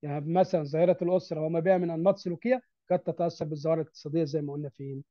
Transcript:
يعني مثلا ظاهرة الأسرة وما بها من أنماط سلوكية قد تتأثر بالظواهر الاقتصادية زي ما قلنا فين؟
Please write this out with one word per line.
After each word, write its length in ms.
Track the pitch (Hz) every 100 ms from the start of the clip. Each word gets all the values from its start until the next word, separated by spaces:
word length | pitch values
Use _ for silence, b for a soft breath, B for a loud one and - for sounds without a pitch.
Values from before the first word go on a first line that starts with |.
يعني 300 | 147 147 147
مثلا 320 | 170 185 175
ظاهرة 340 | 147 156 175 180
الأسرة 380 | 175 185 180 156
وما 200 | 156 165
بها 180 | 165 185
من 120 | 175
أنماط 280 | 160 175 196
سلوكية 440 | 190 175 233 254 _ _ _
قد 80 | 180
تتأثر 460 | 180 160 170 160
بالظواهر 360 | 156 151 156 165
الاقتصادية 440 | 151 - 151 156
زي 180 | 156 151
ما 100 | 147
قلنا 160 | 143 147
فين؟ 360 | _ 139 135 143